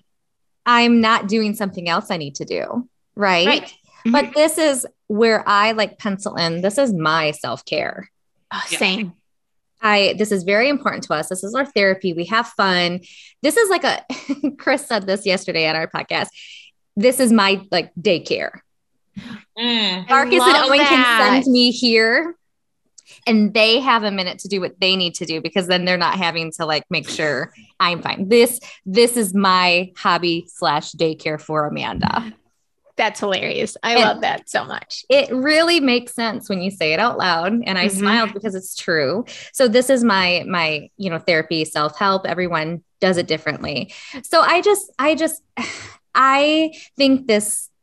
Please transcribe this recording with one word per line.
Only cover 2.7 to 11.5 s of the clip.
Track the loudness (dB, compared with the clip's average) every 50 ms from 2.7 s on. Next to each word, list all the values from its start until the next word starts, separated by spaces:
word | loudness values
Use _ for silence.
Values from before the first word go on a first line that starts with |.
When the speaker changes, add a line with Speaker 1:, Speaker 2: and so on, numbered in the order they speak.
| -6 -8 -8 -8 _ _ _ _ _
Speaker 1:
right? | -2 0 2 2 4 4
Speaker 2:
Right. | 2 2 0 -2
Mm-hmm. | -8 -20 _ _ _ _ _ -2 2 2
Speaker 1:
But | 2 2 0 2
this | 2 2 2 2 2
is | 0 0 0 -2 -6 -12 -16 _ _
where | _ 0 2 2 4 2 2 2 2
I, | 2 2 2 2 2
like, | 0 -2 -4 -4 _
pencil | -6 -6 -4 -4 -6 -8 -4
in, | -4 -2 -2 -2 -2 -2
this | -2 0 2
is | 0 2 0
my | 0 0 2 2 2 0 0 -2
self-care. | -4 -6 -8 -8 -8 -6 -4 -4 -4 -4 -4 -8 -10 -16 -18 _ _ _ _ _ _ _ _
Speaker 2:
Oh, | -10 -10 -6 -6
Speaker 3:
Yeah. | -4 -2
Speaker 2:
same. | 0 -2 0 -2 -4 -8 -10 _ _ _ _ _ _ _ _ _ _ _ _ _
Speaker 1:
I, | 0 2 2 2 2 0 0 0
this | -2 -2 -2
is | -2 0
very | 0 2 2 2 2
important | 0 0 -2 -4 -6 -6 -6
to | -4 -4
us. | -4 -4 -6
This | -8 -8 -8
is | -6